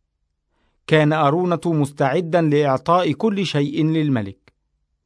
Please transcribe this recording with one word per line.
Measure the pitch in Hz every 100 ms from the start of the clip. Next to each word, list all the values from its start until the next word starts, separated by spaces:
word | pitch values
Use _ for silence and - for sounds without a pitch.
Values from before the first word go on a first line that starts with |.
| _ _ _ _ _ _ _ _ -
كان | 156 151
أرونة | 156 143 165 180 170 170
مستعدا | 160 139 - 139 156 170 175
لإعطاء | 160 147 147 131 - 175 180
كل | - 220 196 170
شيء | 147 143 160 160
للملك، | 160 151 127 98 - _ _ _ _ _ _